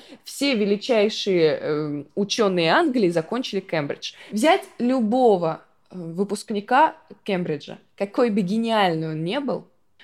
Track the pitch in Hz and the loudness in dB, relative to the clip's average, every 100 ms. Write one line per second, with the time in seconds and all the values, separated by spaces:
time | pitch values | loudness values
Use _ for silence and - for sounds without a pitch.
0 | - 262 - - 277 226 208 202 - 226 | -10 -20 -18 -4 0 2 2 0 0 2
1 | 214 - 202 175 156 135 143 151 151 143 | 2 0 0 2 2 2 -2 -4 -4 -6
2 | - - 202 - 202 175 165 240 330 247 | -6 -4 -2 0 2 2 4 4 2 2
3 | 175 165 160 247 - 196 - 165 143 - | 2 0 -2 -6 -6 -8 -4 -4 -4 -8
4 | - - - 202 302 381 - - 240 262 | -12 -16 -10 0 2 2 -2 -4 0 0
5 | 208 254 240 190 165 156 - _ _ 185 | 0 4 4 4 0 -4 -12 _ _ -14
6 | 165 170 202 208 - 208 202 254 311 - | -8 -6 -4 -6 -6 -6 2 4 4 0
7 | - - - 185 165 151 - - _ - | -18 -12 -4 -4 -2 -6 -8 -18 _ -8
8 | 196 - 240 208 180 220 226 220 185 160 | -4 0 2 2 0 -2 0 2 2 0
9 | 160 156 170 262 269 175 - _ _ _ | -4 -4 -4 -4 -4 -6 -10 _ _ _